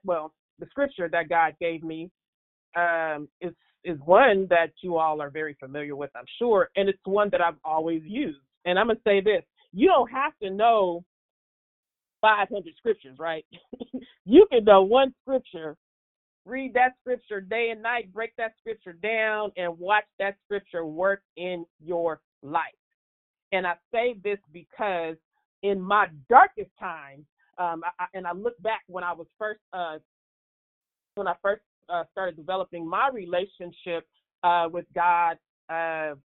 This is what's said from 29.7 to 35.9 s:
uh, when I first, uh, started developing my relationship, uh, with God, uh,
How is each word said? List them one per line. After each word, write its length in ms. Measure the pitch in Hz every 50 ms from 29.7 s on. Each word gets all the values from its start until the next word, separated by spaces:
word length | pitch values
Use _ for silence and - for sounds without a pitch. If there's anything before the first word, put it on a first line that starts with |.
uh, 240 | - 185 175 160 156 160 _ _ _ _ _ _ _ _ _ _ _ _ _ _ _ _ _ _ _ _ _ _ -
when 120 | 208 196
I 60 | 180 175 -
first, 220 | - 196 208 208 _ _ _ _ _ -
uh, 140 | 175 170 165 _
started 240 | - 196 190 180 160
developing 500 | 160 147 175 185 190 180 - 175 170 165
my 220 | 165 185 208 254 277
relationship, 960 | 262 220 180 170 180 180 196 196 _ - 180 175 - - - 185 170 160 - _ _ _ _ _ _ -
uh, 260 | - 175 175 175 165 165
with 140 | 170 175 170 _ -
God, 440 | 175 170 175 175 170 170 165 165 - _ _ _ _ _ -
uh, 460 | 165 165 165 165